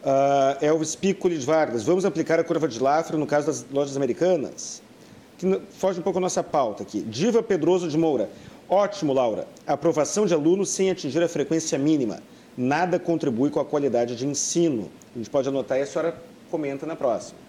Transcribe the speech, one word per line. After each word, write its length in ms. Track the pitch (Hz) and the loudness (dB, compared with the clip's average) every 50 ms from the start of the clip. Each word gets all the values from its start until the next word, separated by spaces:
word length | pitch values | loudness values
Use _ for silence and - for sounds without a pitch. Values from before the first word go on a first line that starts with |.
| - | 0
Ah, 520 | 139 135 135 139 139 139 139 135 135 139 135 | 2 2 2 4 4 4 4 4 2 2 2
Elvis 340 | 156 151 156 160 156 156 - | 2 2 2 2 0 -4 -4
Piccoli 440 | - - 196 190 - - 185 170 156 | -2 0 0 0 2 0 0 0 0
de 60 | 127 | 0
Vargas, 380 | 127 160 160 156 131 113 120 | 2 2 2 2 2 0 -2
vamos 220 | 104 139 175 190 180 | 0 2 2 2 2
aplicar 360 | 202 - 165 160 - 165 165 | 0 0 -2 -2 0 2 0
a 40 | 165 | 2
curva 220 | 165 170 160 147 | 0 0 0 0
de 160 | 151 110 113 | -2 -2 0
Laffer 340 | 127 135 143 160 165 - 160 156 | 0 2 2 2 0 -2 -2 -4
no 80 | 147 | -2
caso 200 | - 151 147 147 151 | 0 0 0 0 0
das 180 | 143 123 123 - | -4 -4 -8 -4
lojas 260 | 135 139 143 139 135 | -2 -2 -2 -2 -2
americanas? 880 | 139 139 123 113 - 160 180 185 160 123 80 64 - - - - - - - - - - - - - - - - - | -2 -2 -2 0 0 2 2 2 2 0 -6 -10 -14 -14 -14 -14 -16 -20 -20 -20 -20 -20 -20 -20 -20 -20 -20 -14 -4
Que 80 | 175 | -2
n-, 140 | 185 190 196 - - | 0 0 0 -4 -12
foge 300 | - - - 185 190 180 | -10 -4 -2 -2 -2 -2
um 20 | |
pouco 160 | 160 196 180 185 | -4 -2 -2 -2
a 40 | |
nossa 200 | 185 180 - 190 | -2 -2 -2 -4
pauta 400 | 165 - - 151 135 110 101 - | -4 0 0 0 0 0 -2 -6
aqui. 180 | 101 - - 104 | -10 -6 -6 -6
Diva 400 | 85 113 107 117 175 240 226 226 | -6 -6 -4 -2 0 2 2 2
Pedroso 440 | - - 196 170 147 160 180 185 175 165 | 2 2 -2 0 2 2 2 2 0 0
de 100 | 139 156 | 0 2
Moura, 320 | 165 160 143 117 101 - - - - - - - - - | 2 2 2 0 -2 -4 -6 -16 -20 -20 -20 -20 -4 0
ótimo, 440 | 175 196 202 196 202 - 165 147 | 2 2 2 2 -2 -4 -2 0
Laura. 340 | 135 131 127 117 107 - - - - - - | 2 2 2 2 0 -2 -6 -10 -14 -16 -4
Aprovação 580 | - 147 135 - 165 160 156 143 139 - 202 214 | -4 -4 0 2 0 2 2 0 0 0 0 2
de 80 | 196 | 2
alunos 380 | 175 156 143 160 180 196 196 - | 2 2 4 4 4 4 2 -2
sem 200 | - - 190 190 | 0 0 0 0
atingir 320 | 180 - - 143 123 160 | 0 -2 -4 -2 0 0
a 60 | 170 160 | 0 0
frequência 500 | - 151 139 - 165 165 156 - 165 139 | 0 -2 -2 0 0 -2 2 2 2 4
mínima. 440 | 135 151 156 147 127 107 90 - - - - - - - - | 4 4 4 4 2 -2 -4 -8 -12 -20 -20 -20 -20 -18 -6
Nada 420 | - 123 127 143 156 180 180 165 175 | -2 0 0 2 2 2 2 0 0
contribui 520 | - - 170 156 165 147 117 110 135 147 | 0 0 0 0 0 0 2 2 0 2
com 100 | 147 160 | 2 0
a 40 | 139 | -2
qualidade 520 | - - 147 143 135 113 120 120 117 123 | 0 0 0 0 2 2 2 0 0 -2
de 100 | 110 127 | -4 -4
ensino. 640 | 143 143 131 - - - 165 170 165 139 113 95 76 - - - - - | -4 -2 -4 -4 -2 0 2 2 2 2 -2 -4 -8 -12 -20 -20 -16 -12
A 40 | 123 | -12
gente 120 | 110 - | -10 -2
pode 180 | - 143 131 135 | -2 0 0 0
anotar 300 | 135 135 127 - 135 131 | -2 -4 -2 -2 -2 -2
e 40 | |
a 40 | 139 | -2
senhora 280 | 139 - 170 156 170 170 - - - - - - - | -2 -4 -4 -4 -4 -4 -6 -16 -20 -20 -20 -12 -8
comenta 360 | - 160 151 139 139 135 156 | -6 -4 -4 -4 -6 -6 -8
na 100 | 151 165 | -10 -8
próxima. 420 | 151 143 131 110 92 - - - - - | -2 -2 -2 -2 -2 -4 -10 -18 -20 -20